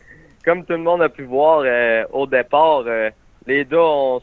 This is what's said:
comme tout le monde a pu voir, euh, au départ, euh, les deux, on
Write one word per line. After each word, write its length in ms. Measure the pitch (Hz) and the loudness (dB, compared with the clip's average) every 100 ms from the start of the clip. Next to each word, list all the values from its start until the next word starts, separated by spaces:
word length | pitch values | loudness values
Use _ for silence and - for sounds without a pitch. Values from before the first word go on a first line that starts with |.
| - - - _ 165 | -16 -20 -20 _ -4
comme 180 | 180 170 | -2 -4
tout 80 | |
le 60 | 165 | -4
monde 220 | 165 175 | -2 0
a 80 | 156 | 0
pu 140 | - | -4
voir, 400 | 131 131 156 156 131 | -6 0 2 2 2
euh, 400 | 120 117 113 - | 0 0 0 -2
au 120 | 131 135 | -4 -2
départ, 560 | 127 117 143 160 147 117 | -2 0 2 4 2 -2
euh, 240 | 113 110 - _ _ - | -4 -4 -8 _ _ -6
les 180 | 139 135 | -4 -2
deux, 120 | 165 | 0
on 440 | 165 143 135 127 | 2 2 -2 -4